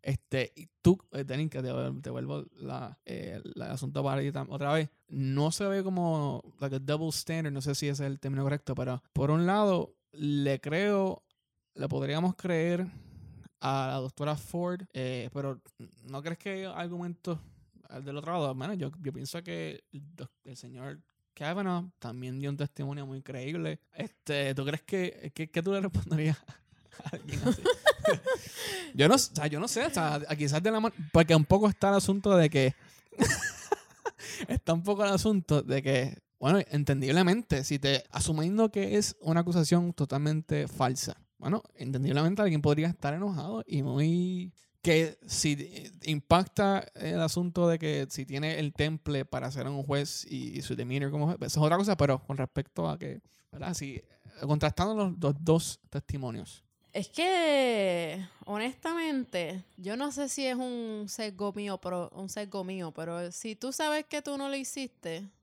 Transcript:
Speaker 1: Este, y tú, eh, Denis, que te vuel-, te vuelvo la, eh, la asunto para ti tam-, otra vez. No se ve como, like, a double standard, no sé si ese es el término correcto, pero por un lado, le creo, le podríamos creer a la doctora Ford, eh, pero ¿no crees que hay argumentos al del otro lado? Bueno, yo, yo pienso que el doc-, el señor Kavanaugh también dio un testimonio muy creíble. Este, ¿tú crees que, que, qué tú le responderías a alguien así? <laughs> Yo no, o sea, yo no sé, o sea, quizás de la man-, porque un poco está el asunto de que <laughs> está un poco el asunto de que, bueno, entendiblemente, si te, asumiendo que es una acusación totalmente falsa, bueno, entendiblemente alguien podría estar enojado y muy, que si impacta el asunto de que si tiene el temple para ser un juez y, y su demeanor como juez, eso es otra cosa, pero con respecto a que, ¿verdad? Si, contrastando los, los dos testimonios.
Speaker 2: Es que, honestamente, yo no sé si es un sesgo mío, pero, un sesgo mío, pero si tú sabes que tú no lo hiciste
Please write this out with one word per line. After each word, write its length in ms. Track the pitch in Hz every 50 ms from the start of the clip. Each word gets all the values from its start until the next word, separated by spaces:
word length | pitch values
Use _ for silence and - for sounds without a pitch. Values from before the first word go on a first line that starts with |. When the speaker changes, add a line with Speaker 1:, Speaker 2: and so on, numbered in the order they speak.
Speaker 1:
Este, 520 | - 139 139 - _ _ - 131 120 - _
y 140 | - 160 - _ _
tú, 160 | - 175 190 190 - _
eh, 120 | - 139 139
Denis, 240 | 139 127 143 156 156
que 120 | - 135
te 120 | 131 123 127
vuel-, 280 | 127 127 131 135 135
te 80 | 139 131
vuelvo 340 | 123 123 127 135 143 147 - - _
la, 400 | - - 131 131 131 127 - - _ _
eh, 360 | - 120 - - - - - - - -
la 160 | - - -
asunto 300 | - 135 135 135 143 143 139
para 180 | 139 135 139
ti 80 | 139 139
tam-, 160 | - 139 135 -
otra 220 | 139 139 139 139
vez. 180 | 151 160 156 151 _ _ _ _
No 420 | 156 135 135 131 135 139 147 160
se 140 | 165 - 208
ve 180 | 196 196 196 185
como, 580 | 190 185 180 175 170 160 151 143 143 127 120 - - - _
like, 140 | 143 139 135
a 40 | 135
double 300 | 135 139 147 151 165 160
standard, 420 | 147 - - - 165 160 160 147
no 80 | 139 139
sé 120 | 131 143 139
si 120 | - 156 143
ese 160 | 139 139 143
es 60 | 139
el 80 | 139 139
término 240 | - 135 135 135 139
correcto, 320 | 139 143 147 _ - 131
pero 280 | 131 127 127 127 131 _ _ _
por 180 | 147 139 143
un 140 | 151 165 175
lado, 480 | 180 196 208 214 202 185 170 156 - _ _ _ _
le 500 | - 147 156 147 147 143 139 139 139 135
creo, 600 | - 143 151 175 202 208 208 196 196 185 185 - _ _ _ _ _ _ _ _ _ _ _
le 160 | - 135 143
podríamos 460 | 156 135 139 139 147 156 175 180 180
creer 500 | - - 180 175 160 160 175 175 175 185 180 - - - - - - - - - - - - _ _
a 260 | - 135 135 135 131
la 80 | 131 131
doctora 400 | 135 127 135 - - 147 147 151
Ford, 480 | 143 - - - 170 175 180 180 180 190 - -
eh, 360 | 131 131 127 127 123 117 123 -
pero 260 | 139 139 139 131 - _ - _ _ 117 - _ _ 117
¿no 180 | 123 135 139
crees 160 | 143 165 165
que 140 | - - 202
hay 120 | 196 190 190
argumentos 720 | 190 - 160 175 175 175 175 175 175 170 170 - 180 170 160 - - - - - _ _ - _ -
al 160 | - 131 135
del 100 | 139 139
otro 160 | 147 139 160 175
lado? 200 | 175 147 135 131
Bueno, 220 | 131 135 180 208
yo, 160 | 180 147 139 147 175
yo 100 | 160 139
pienso 320 | - - 135 135 - 170 170
que 400 | 175 170 165 160 156 147 - _ _
el 240 | - 139 143 147 170
doc-, 160 | - 131 - _ _ _
el 120 | 135 127
señor 460 | - - 123 131 123 131 139 147 156 _ _ _ _ _ _ _
Kavanaugh 560 | - 147 151 175 202 196 190 180 175 175 180 _
también 420 | _ - 117 117 127 127 127 127 135
dio 120 | 139 143
un 60 | 143
testimonio 500 | 143 147 143 _ - 139 139 143 143 139
muy 160 | 135 135 135 139
creíble. 560 | - 135 127 127 139 160 175 160 160 151 - _ _
Este, 600 | _ - - - _ _ _ - 147 143 143 135 135
¿tú 100 | 139 135
crees 180 | 139 151 156 _
que, 480 | - 202 190 180 180 - - - 147 _
que, 160 | - 160 156
qué 140 | - 175 165
tú 80 | 190 196
le 80 | 196
responderías 560 | 190 190 175 190 - - 160 156 156 156 147 - _ - - - _ _ _ _ _ _ - - -
a 60 | -
alguien 300 | - - - - - - -
así? 200 | 247 - - -
<laughs> 100 | - 494 - - 622 - - - 622 - 208 - - 508 - - - - - - 403 392 370 359 311 262
Yo 160 | 131 139 165
no, 60 | 254
o 20 |
sea, 300 | 269 - - - 160 147
yo 120 | 151 147 147
no 80 | 196
sé, 160 | 240 - 220 269
o 20 | 320
sea, 320 | - 180 165 151 147 147 147 - 156
quizás 240 | 147 147 143 143 156 175
de 60 | 214
la 80 | 180 214
man-, 140 | 220 226 - - 160 151
porque 240 | - 165 170 156 165
un 80 | 156 151
poco 240 | - 185 196 214
está 220 | 208 190 _ - 196
el 60 | 196
asunto 420 | 196 190 202 196 202 190 202 196
de 120 | 180 160 147
que 240 | 156 139 131 131 - - - - - - _ _ -
<laughs> 1300 | - - - - - - - - - - - 403 - - - - - _ - - - - - - - 320
está 260 | - 240 - _ - 165
un 100 | 170 170
poco 200 | 202 208 196 214
el 80 | 202
asunto 500 | 196 190 - 214 214 196 170 - 151 143
de 200 | - - 131 139
que, 360 | 143 135 139 123 131 135 - - _ _ _ _
bueno, 200 | - 139 185 202 - -
entendiblemente, 920 | 139 147 143 147 139 135 135 127 143 175 185 175 190 233 240 _ 156 135 135
si 160 | - 147 139
te, 240 | 139 139 139 127 - _
asumiendo 600 | - 147 - - 160 156 156 175 202 214 226 220
que 260 | - 202 196 196 202
es 180 | 208 208 - - _
una 200 | - 156 160 170
acusación 520 | 170 175 170 175 160 - 175 175 175 175 170
totalmente 760 | - 147 - - 139 147 151 156 156 156 - 151 147 143
falsa, 500 | 123 - - 139 123 127 - - - - - _ _ _
bueno, 260 | _ - 131 190 233 - - _
entendiblemente 680 | - 135 127 135 127 135 - 135 147 160 170 196 208
alguien 200 | 208 190 160 151
podría 260 | 143 151 147 151 156
estar 260 | 170 175 - - - -
enojado 500 | 170 196 208 190 151 143 175 220 226 -
y 160 | - - 143 135
muy, 680 | 135 127 139 151 160 170 175 180 185 185 180 180 180 - _ _ _ _ _
que 360 | - 170 160 160 165 156 - _ -
si 680 | - - - - 156 143 143 143 175 - 143 - 110 - - -
impacta 840 | 156 156 147 - _ 170 175 190 - _ - 202 196 196 196 - - _
el 240 | - - 156 170 170
asunto 460 | 165 156 - 175 175 175 170 180 175
de 120 | 170 165 160
que 280 | 165 151 147 143 135 139
si 160 | - - 131
tiene 340 | - 135 139 151 156 160 151
el 120 | 156 147 -
temple 520 | - 147 156 156 151 _ 147 147 139 135
para 260 | - - 131 131 127
ser 160 | 139 135 127
un 160 | 135 143 139 135
juez 420 | 143 143 143 139 - - - - -
y, 280 | - 131 123 117 -
y 40 | 139
su 140 | 139 - 123
demeanor 360 | 120 120 123 127 139 139 139
como 140 | 147 151 147
juez, 120 | 160 175 -
eso 180 | - 151 - 151
es 60 | 151
otra 120 | 156 165
cosa, 200 | 180 202 214 196
pero 260 | - 143 143 135 131 -
con 120 | - 139
respecto 500 | 135 131 - _ 147 135 - _ - 165 160
a 80 | 151
que, 240 | 175 - 139 135 - _ _ _ _ _ _
¿verdad? 220 | - 143 - 180 175
Si, 280 | - 143 139 127 - - _ _ _ _ - - -
contrastando 540 | - 135 151 151 151 151 - - 175 208 220
los, 180 | 214 202 185 170 175
los 160 | 170 143 147 143 165
dos 360 | 165 156 165 - - - _ _ _
testimonios. 720 | - 143 - - - 139 131 120 117 110 - - - - _ _ _ _ _ _ -
Speaker 2:
Es 160 | 202 190 -
que, 1160 | - - 330 370 381 349 339 311 285 277 262 247 233 208 196 185 175 175 170 156 151 190 190 180 - - -
honestamente, 1200 | - 208 208 220 254 262 - - 330 330 339 330 311 294 269 240 - - 180 170 156 185 190 180 _ _
yo 220 | - 180 196 214
no 160 | 247 277 294 247
sé 160 | 277 285 262
si 160 | - 285 269
es 100 | 262 254
un 520 | 247 254 254 247 240 233 226 220 214 208 196
sesgo 420 | - - 220 214 190 180 208 202
mío, 260 | 190 208 208 202 190 185
pero, 280 | - 180 180 180 175 - -
un 140 | - 196 190
sesgo 340 | - 214 208 196 190 196 185
mío, 300 | 185 190 190 175 160 151
pero 380 | - 160 165 170 175 175 175 175
si 200 | - - 226 220
tú 160 | - - 262 269
sabes 320 | - 311 302 302 302 302
que 160 | _ - 294
tú 160 | 294 294 285
no 100 | 277 277
lo 80 | 277 277
hiciste 720 | 277 262 - - 285 269 240 _ _ - 175 165 165 202 196 _ _